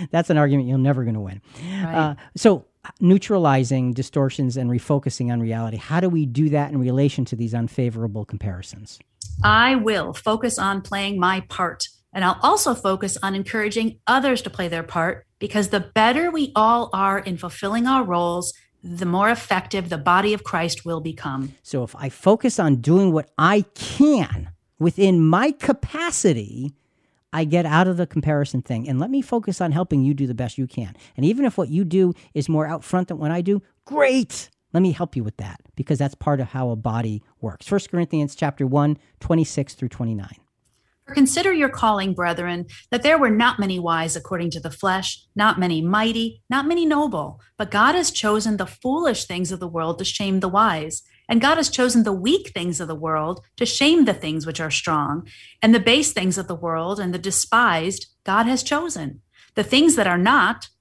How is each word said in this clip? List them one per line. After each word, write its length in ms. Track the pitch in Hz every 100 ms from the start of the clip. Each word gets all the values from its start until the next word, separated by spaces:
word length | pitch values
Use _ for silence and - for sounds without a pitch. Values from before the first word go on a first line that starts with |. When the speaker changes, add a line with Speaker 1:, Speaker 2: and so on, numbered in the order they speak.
| 165
Speaker 1:
that's 200 | 170 165
an 80 | 156
argument 300 | 143 139 123
you're 100 | 135
never 260 | 131 131
gonna 160 | 117 110
win. 200 | 98 98 _ - 165 196
Speaker 2:
Right. 120 | 170
Speaker 1:
Uh, 200 | 165 151 143 -
so 320 | - 226 170 - _ - -
neutralizing 920 | 180 190 - 196 156 135 123 131 127
distortions 640 | 120 131 147 135 - 131 127
and 140 | 123
refocusing 600 | 123 - 143 135 - 120
on 80 | 120
reality, 360 | 113 113 113 110
how 240 | - 165
do 80 | 185
we 160 | 170
do 240 | 143 120 151
that 200 | 147 143
in 80 | 143
relation 460 | 127 131 143 - 123
to 100 | 117
these 160 | 117
unfavorable 720 | 117 117 - 123 113 113 107
comparisons? 720 | 104 101 107 90 - 98 107 - _ - - -
Speaker 2:
I 320 | 208 214 247
will 400 | 262 220 202 -
focus 440 | 151 220 220 240 233
on 240 | 196 196
playing 360 | 190 202 196 196
my 220 | 180 190
part, 440 | 190 - 175 - - _ _
and 120 | 196
I'll 140 | 185 185
also 320 | 269 415 302
focus 440 | 233 190 190 196 -
on 120 | 196
encouraging 640 | 196 196 226 214 226 226 - -
others 340 | 262 269 247
to 80 | -
play 180 | - 175
their 160 | 165
part, 420 | 165 170 165 - _ -
because 300 | 202 214 196
the 120 | 202
better 500 | - 220 220 262 349
we 220 | 320 277
all 340 | 214 220 240 233
are 260 | 190 196 196
in 180 | 196 175
fulfilling 500 | 180 - 196 226 247
our 180 | 269
roles, 480 | 208 175 175 170 180 - _ _
the 200 | 175 170
more 260 | 180 180 208
effective 580 | 233 - 185 190 196 175
the 100 | 165
body 340 | 147 180 208
of 120 | 208
Christ 400 | - 165 170 -
will 160 | 170 165
become. 540 | 160 151 147 135 135 -
Speaker 1:
So 200 | - 135
if 120 | 120 -
I 120 | 139
focus 520 | - 190 220 165 -
on 160 | 165 127
doing 360 | 139 180 196
what 180 | 160 - -
I 280 | 160 214 -
can 760 | - - - 294 269 156 - - - _ -
within 420 | 165 - 196 175
my 300 | 160 175 277
capacity, 1200 | 285 - 262 - 302 339 - 208 120 101 113 139 - _ _ _ _ _
I 120 | 160
get 220 | 156 170 156
out 220 | 160 185
of 100 | 180
the 80 | 175
comparison 560 | 160 147 147 143 131
thing. 260 | - 117 139
And 100 | 131
let 120 | 190
me 100 | 269
focus 400 | - 233 214 185
on 120 | 175
helping 300 | 156 185 143
you 120 | 135
do 120 | 143 131
the 80 |
best 220 | 117 120 -
you 100 | 127
can. 300 | - 101 - - -
And 100 | 147
even 180 | 233
if 140 | 269 -
what 100 | 160
you 160 | 160
do 300 | 185 185 180 - _
is 160 | 151 143
more 180 | 156 156
out 180 | 160
front 240 | - 185 180
than 100 | 165
what 120 | 151
I 120 | 170
do, 180 | 180 202 - _
great! 640 | - 294 277 262 226 - - _ _
Let 100 | 165
me 100 | 185
help 240 | 156 175 131
you 80 |
with 120 | 107 -
that, 220 | 98 - _
because 240 | - 131 139
that's 160 | 139
part 260 | - - 143
of 80 | 123
how 220 | 135 123
a 60 | 113
body 460 | 113 113 113 104 _ -
works. 260 | 110 87 -
First 240 | 196 -
Corinthians 440 | 175 170 160 147
chapter 320 | - 151 - 131
one, 300 | 143 147 147 _ _
twenty-six 540 | - 165 156 - 135
through 160 | - 123
twenty-nine. 480 | - 117 107 98 - _ _ _ _ _ _ -
Speaker 2:
For 80 |
consider 380 | 277 269 339 381
your 160 | 339 269
calling, 460 | - 226 208 190
brethren, 520 | 180 175 170 175 175 175 - -
that 120 | 240
there 160 | 277 320
were 120 | 254
not 300 | 214 240 247
many 180 | 196 180
wise 380 | 170 165 165 165
according 340 | - 180 170
to 80 | 165
the 120 | 156
flesh, 520 | 139 196 190 185 - _ -
not 220 | 214 196
many 220 | 180 160
mighty, 640 | 165 208 226 226 226 - -
not 160 | 262 285
many 180 | 339
noble, 560 | 320 294 294 185 143 - _ -
but 140 | 202
God 240 | 202 240
has 160 | 349 339
chosen 460 | - 214 214 214 208
the 100 | 180
foolish 580 | - 254 294 330 220
things 280 | - 180 175
of 80 | 185
the 80 | 180
world 300 | 165 160 170
to 60 |
shame 360 | 196 - 202 190
the 80 | 185
wise. 540 | 196 220 160 156 - _ _ -
And 120 | 233
God 160 | 262 320
has 140 | 294
chosen 320 | - 247 233
the 100 | 214
weak 380 | 190 208 370 381
things 260 | 190 175 170
of 80 | 165
the 60 |
world 460 | 156 160 156 156 180 - -
to 100 | 233
shame 380 | - 285 339
the 100 | 247
things 320 | 185 156 160 156
which 140 | 151
are 100 | 160
strong. 560 | - - 156 143 151 - - - -
And 140 | 220
the 60 | 226
base 320 | 226 262 302
things 260 | - 185 180
of 80 | 185
the 80 |
world 460 | 165 170 160 170 202
and 120 | 185
the 60 | 175
despised 880 | 190 - - 226 233 165 170 196 - _
God 220 | - 196 233
has 160 | 254
chosen, 600 | - 294 339 214 147 143 _ _ _ -
the 80 |
things 320 | 202 262 320 240
that 100 | 190
are 120 | 175
not, 500 | 196 269 190 233 - _